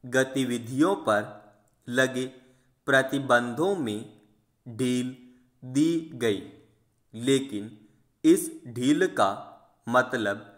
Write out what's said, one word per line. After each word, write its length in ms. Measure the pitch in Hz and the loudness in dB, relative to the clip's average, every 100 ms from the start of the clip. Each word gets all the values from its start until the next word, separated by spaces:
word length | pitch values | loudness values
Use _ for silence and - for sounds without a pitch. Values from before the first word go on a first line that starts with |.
गतिविधियों 880 | 127 131 131 135 127 120 113 131 170 196 | -2 0 0 0 -2 -2 -4 0 2 2
पर 240 | - 104 107 - - _ _ _ - | 2 0 0 -12 -20 _ _ _ -4
लगे 380 | 123 127 123 127 - _ _ _ _ - | 0 0 0 -6 -10 _ _ _ _ 2
प्रतिबंधों 880 | 135 131 143 131 120 120 117 180 196 | 2 4 -4 2 2 2 -2 0 0
में 280 | 120 104 - - _ _ _ _ - | -2 -4 -10 -20 _ _ _ _ -16
ढील 500 | 113 127 123 127 131 - _ _ _ | -4 -2 0 -2 -8 -20 _ _ _
दी 480 | 127 131 160 170 160 123 | -4 0 2 0 -4 -2
गई, 260 | 117 98 - - _ _ _ _ _ | -2 -2 -6 -20 _ _ _ _ _
लेकिन 560 | 110 123 135 - 104 107 - - _ _ _ | -6 0 0 0 -8 -10 -16 -20 _ _ _
इस 260 | 156 180 - - - | 4 4 2 -12 -14
ढील 380 | 113 127 151 185 | -4 0 2 0
का 200 | - 98 104 - - _ _ - | 2 0 0 -12 -20 _ _ 0
मतलब 600 | 127 127 127 104 107 - | 2 2 -2 -4 -4 -10